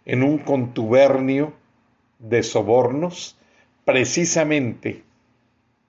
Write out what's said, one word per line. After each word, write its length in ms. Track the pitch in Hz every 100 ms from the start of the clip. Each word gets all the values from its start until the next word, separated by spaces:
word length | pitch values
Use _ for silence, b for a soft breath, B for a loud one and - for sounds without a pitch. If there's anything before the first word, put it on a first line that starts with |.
| -
en 160 | 123
un 160 | 139 151
contubernio 1160 | 147 139 123 123 110 127 139 135 131 135 151 - _ _ _ _ _ _
de 240 | 110 117
sobornos, 920 | 107 117 104 123 123 139 175 - - - b b b _
precisamente 1200 | - 131 120 - 170 165 151 151 120 - 113 - _ _ _ _ _ _ _ _